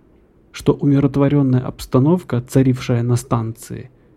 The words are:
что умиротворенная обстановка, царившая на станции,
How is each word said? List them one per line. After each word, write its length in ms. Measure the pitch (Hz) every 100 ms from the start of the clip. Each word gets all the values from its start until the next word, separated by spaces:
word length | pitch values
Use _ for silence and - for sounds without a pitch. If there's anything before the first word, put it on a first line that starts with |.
| _ _ _ _ _
что 220 | - -
умиротворенная 880 | - 143 139 139 139 139 147 135 127
обстановка, 800 | 131 - - 131 143 180 - 120
царившая 640 | 123 - 131 127 - 120
на 120 | 120 120
станции, 760 | - 117 113 113 - 117 - _ _